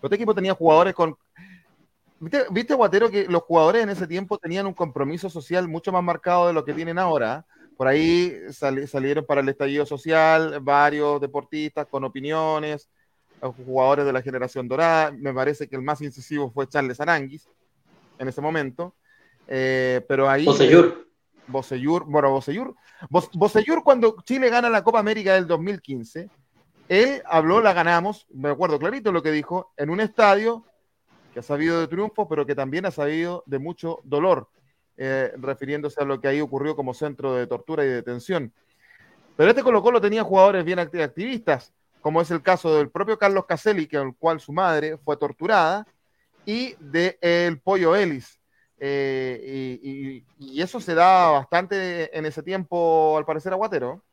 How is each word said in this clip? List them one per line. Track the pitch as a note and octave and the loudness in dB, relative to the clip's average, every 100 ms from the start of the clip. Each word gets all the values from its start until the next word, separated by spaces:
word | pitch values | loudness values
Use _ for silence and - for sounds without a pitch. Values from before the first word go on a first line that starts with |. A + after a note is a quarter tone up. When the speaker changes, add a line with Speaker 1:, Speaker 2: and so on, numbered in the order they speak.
Speaker 1:
Este | C#3 G3+ | -2 -2
equipo | A3 G3+ | 0 0
tenía | F#3+ | 0
jugadores | F#3 E3 D#3 F#3 | 0 6 6 6
con, | F3+ E3 D3 _ _ F#3 F3+ _ _ _ _ _ _ | 2 -2 -2 _ _ -20 -20 _ _ _ _ _ _
¿viste, | E3 C#4+ - | -4 -2 0
viste, | F#3+ A#3+ | -2 -2
Guatero, | C#4 G#3+ F#3+ A3+ | 2 4 4 2
que | G3+ F#3+ | 0 0
los | E3+ | 0
jugadores | - E3+ D#3+ A3 | 2 4 6 4
en | G#3+ | 0
ese | F#3+ F3+ | -4 -6
tiempo | E3+ G3 G#3 | -6 -6 -6
tenían | E3+ F3 G3 | -4 -4 -4
un | |
compromiso | F#3+ E3+ C3+ C#3 E3 F#3 | -4 -6 -6 -8 -8 -8
social | E3 C3+ F3+ F3+ | -12 -4 -4 -2
mucho | D#3+ - | -6 -2
más | F#3 | -2
marcado | F3 E3+ - F3 F3 | -2 -4 0 2 4
de | |
lo | E3 D3 | 2 -2
que | |
tienen | D3 E3 E3+ | -6 -6 -4
ahora? | F#3 D3+ A2+ C3+ - _ _ _ | 0 0 -2 -4 -10 _ _ _
Por | C3 | 2
ahí | C#3+ D#3+ E3+ F3+ A#2+ F#2 | 2 4 2 0 -4 -16
sali-, | C#3 C#3+ C3+ C#3 | -6 -4 -4 -6
salieron | C#3+ C3+ D3 C#3+ | -4 -2 -2 0
para | C#3 | 0
el | C3+ | 0
estallido | C#3 C#3 C#3+ C#3+ | -2 -2 -2 -2
social | D3 D#3+ D#3+ D#3+ D#3+ D#3+ D3 | -4 0 4 6 4 2 -4
varios | C3+ C#3+ D3 D3 D3 D3 | 0 4 4 2 0 0
deportistas | C#3 C#3+ C#3 D#3 D3+ - C#3+ | -2 -6 -8 -8 -8 -8 -6
con | C#3 | -6
opiniones, | C3+ C3+ C#3 D#3+ D#3+ D#3 D3+ D3+ _ _ _ _ _ _ | -6 -8 -6 -4 -2 -2 -4 -10 _ _ _ _ _ _
los | C3 B2+ | -12 -12
jugadores | B2+ C3 C3 C#3 C#3+ | -4 2 4 4 2
de | |
la | B2+ | 0
generación | B2+ B2+ B2 C3+ B2 | -4 -6 -6 -6 -6
dorada. | C3 E3 D#3+ D#3 C#3+ | 0 2 4 2 -2
Me | C#3 | -6
parece | B2+ C3 C#3+ D3 | -2 -2 -2 -6
que | C3+ | -8
el | |
más | C3 D3+ | -6 -6
incisivo | D3 B2+ B2 D3 C#3 | -6 -14 -10 -6 -6
fue | A#2+ C3+ | -4 -4
Charles | D3+ C3+ A#2+ | -2 -2 -4
Aranguis | D3 E3 C3+ D3+ _ _ _ _ _ _ _ _ | -2 -2 -2 -14 _ _ _ _ _ _ _ _
en | C3 | -10
ese | B2+ | -6
momento. | D3 D#3+ C#3 B2 E3+ _ _ _ _ _ - | -4 -4 -4 -8 -12 _ _ _ _ _ -8
Eh, | C3 C3 C3 B2+ B2+ - | -4 0 0 0 -2 -2
pero | C3+ C3+ | 0 2
ahí | C3+ | 2
Speaker 2:
Bocellur. | D3+ C3+ C3 E3 E3+ - - _ _ _ - | 2 4 8 8 8 2 -18 _ _ _ -10
Speaker 1:
Bocellur, | B2+ B2+ C3 C3 E3+ D3+ | -8 -6 -6 -2 -2 0
bueno, | D3 C#3 | 2 2
Bocellur, | C3+ B2+ D#3+ C4 - _ _ E3 | 2 -2 -8 -8 -14 _ _ 0
Bo-, | D#3+ F3+ E3+ | 0 0 0
Bocellur | G3+ G#3+ G#3+ E4 D#4 | 2 2 2 0 4
cuando | C4 A3+ A3 - | 4 4 0 -6
Chile | C4 B3+ | 0 2
gana | A#3+ A#3+ | 2 2
la | A3 | 2
Copa | F#3 A3+ | 2 2
América | G#3 A3 G3 F#3+ | 0 -2 2 2
del | F3 | 2
dos | E3 | -2
mil | E3+ G3+ | -2 -8
quince, | - C3 A#2 D#3 G3 _ _ _ _ _ _ | -8 -12 -10 -14 -16 _ _ _ _ _ _
él | F#3 B3 C#4 - | 2 2 0 0
habló, | E3 D#3+ G3+ | 2 4 4
"La | A3 | 4
ganamos", | F3 E3 E3+ F#3 G#3+ _ | 4 2 2 0 -8 _
me | C3 C#3+ | -8 -4
acuerdo | C#3+ F3+ D3+ | -2 -2 0
clarito | D#3+ C4 G#3+ | -2 -4 -2
lo | F3 | -2
que | D#3 | 0
dijo, | D3+ D3 F3+ - - | -4 -4 -8 -10 -8
en | C#3+ | -6
un | F3 | -4
estadio | G#3+ - G#3+ G3+ A3 A#3 _ _ _ _ _ _ _ | -4 2 4 4 2 -4 _ _ _ _ _ _ _
que | - | -16
ha | |
sabido | A#2 C#3+ D#3+ E3+ | -6 -2 0 0
de | D#3+ | -2
triunfo, | E3+ G#3 G#3+ G3 | -4 -6 -4 -4
pero | D3+ C#3 | -2 -2
que | C#3+ | -2
también | C3+ D3+ F#3+ | -4 -4 -6
ha | |
sabido | D#3 D3 D#3 E3+ F3 - | -4 -4 -2 -4 -6 -8
de | C#3 | -8
mucho | D3 F3 E3+ E3 | -8 -10 -10 -10
dolor, | - C#3+ F3+ D#3 - _ _ _ _ _ | -4 0 2 0 -2 _ _ _ _ _
eh, | C3+ C3+ B2+ C3 | -6 -2 -4 -6
refiriéndose | C3 C3+ C3+ D3 D3 C#3+ | -8 -8 -6 -6 -6 -4
a | C#3 | -4
lo | C3+ | -2
que | C#3 | -2
ahí | C#3+ | -2
ocurrió | D3 C3+ D3 D3 | -2 -4 -4 -4
como | C3 | -6
centro | A#2+ D3+ C#3 C3+ B2+ | -6 -8 -6 -4 -4
de | A#2+ | -4
tortura | A#2+ - D#3 C#3 | -6 -6 -2 0
y | |
detención. | B2 A#2 B2 A#2+ F#3 B2+ _ _ _ _ _ _ _ _ - | -2 -6 -10 -6 -6 -6 _ _ _ _ _ _ _ _ 2
Pero | D#3+ | 4
este | A#3+ | 4
Colo-Colo | B3+ A3+ G3+ B3 | 4 4 4 4
tenía | G3+ G#3+ | 2 0
jugadores | G#3+ F#3+ F#3+ G3 E3 | 0 6 6 6 -2
bien | F3+ | -2
acti-, | E3+ E3+ | -4 -4
activistas, | D3+ D#3 A3 B3+ - C3+ - _ _ _ | -6 -4 -8 -6 -2 -2 -4 _ _ _
como | D3+ D#3+ | -2 -2
es | E3 | 0
el | E3+ | -2
caso | E3 F3+ E3+ D#3 | 0 0 2 2
del | D3 | 2
propio | E3+ G3+ G#3+ | -2 -4 0
Carlos | G3+ G3 F#3 | 2 0 -2
Caselli, | E3 A3 G3+ D3+ | -2 0 -2 -2
que | D3 | -4
el | C3+ B2+ | -6 -2
cual | E3 D#3+ | -2 -2
su | - | -6
madre | D3+ F#3 D#3 D#3 D#3 | -2 0 0 -2 -6
fue | - D3 | -6 -4
torturada, | D3 - F3 G#3+ D#3+ F#3+ G#3+ _ _ _ _ _ - | -4 -6 0 2 2 0 -6 _ _ _ _ _ -6
y | A3 B3+ - | -6 -6 -12
de | D3 D#3+ F3 F3+ | -6 -2 -2 -2
el | F3 E3+ F3 D#3+ | 0 2 0 -4
Pollo | - G3 E3+ F#3 | -2 2 2 2
Ellis. | F#3+ C#3 - _ _ _ _ _ | 0 -4 -10 _ _ _ _ _
Eh, | C#3 C#3 C#3 C3+ C3 B2 - C3+ C3 B2+ | -6 -2 -2 -4 -6 -8 -10 -10 -8 -10
y, | C#3 | -12
y, | C#3 C3+ C3 _ _ C3+ C3+ | -12 -12 -14 _ _ -14 -8
y | |
eso | F3+ B3 | -6 -8
se | F3 | -4
da | E3 F3+ F#3 E3+ | 4 6 6 6
bastante | D3 C3 E3+ F3+ G3 F#3 F3 D#3+ D#3+ | 2 0 -2 -2 -6 -6 -6 -8 -6
en | D#3 | -8
ese | D3+ | -8
tiempo, | D3+ F#3+ F3 F3 E3+ D#3+ D#3 D#3 | -8 -8 -6 -2 2 4 4 0
al | |
parecer, | D3+ D#3 E3 | -2 -6 -4
Aguatero. | F#3 G#3+ F3+ B2 E3 _ | -4 -4 -4 -6 -10 _